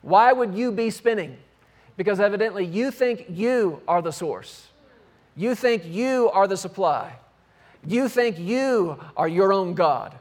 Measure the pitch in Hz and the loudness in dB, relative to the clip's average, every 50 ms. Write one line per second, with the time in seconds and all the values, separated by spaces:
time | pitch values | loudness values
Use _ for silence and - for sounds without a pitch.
0 | - 147 180 202 226 247 262 254 247 208 180 208 247 247 208 202 226 226 - - | 0 4 6 6 8 8 6 4 2 -2 -2 -2 -2 -2 -2 -2 -2 -2 -4 0
1 | - 233 226 208 170 139 127 123 - _ _ _ _ _ _ _ _ _ _ - | 0 0 0 0 -4 -8 -12 -18 -20 _ _ _ _ _ _ _ _ _ _ -4
2 | 185 202 202 185 202 208 196 208 220 226 180 202 185 175 165 208 247 277 - - | -2 -2 2 2 2 2 2 0 -2 -2 -2 -4 -6 -4 -2 -2 -2 -2 -2 -2
3 | 254 247 233 - - - 175 165 214 240 254 247 220 180 151 139 - - 170 175 | -2 -2 -2 -4 -8 -14 -6 -2 0 0 2 2 0 0 -2 -4 -4 0 0 0
4 | 165 170 147 - 170 156 113 90 110 - - - - - _ _ _ _ _ _ | 0 -2 -8 -6 -6 -6 -6 -8 -12 -18 -20 -20 -20 -20 _ _ _ _ _ _
5 | _ _ _ _ _ _ _ 147 180 240 254 - - 247 233 214 165 170 165 196 | _ _ _ _ _ _ _ -6 -4 -4 -2 0 0 0 0 0 -4 -8 -6 -4
6 | 247 262 262 254 240 220 - 190 196 190 190 180 - 180 - - 190 160 147 120 | -2 0 0 2 2 4 4 4 4 4 0 -4 -6 -10 -6 -2 -2 0 0 -2
7 | 107 - - - - _ _ _ _ _ _ _ _ _ _ _ - 151 190 240 | -4 -10 -14 -20 -20 _ _ _ _ _ _ _ _ _ _ _ -8 -2 -2 0
8 | 269 240 - 247 240 233 196 160 170 180 233 254 269 269 254 226 185 165 147 - | 0 0 0 0 0 0 -2 -4 -6 -2 -2 0 0 0 2 0 0 -2 -4 -10
9 | - - - - - 165 165 175 196 190 196 196 190 175 175 170 175 151 139 120 | -14 -14 -6 -4 -2 0 2 2 4 4 4 2 0 -4 0 2 2 2 2 0
10 | - - - - | -4 -10 -16 -20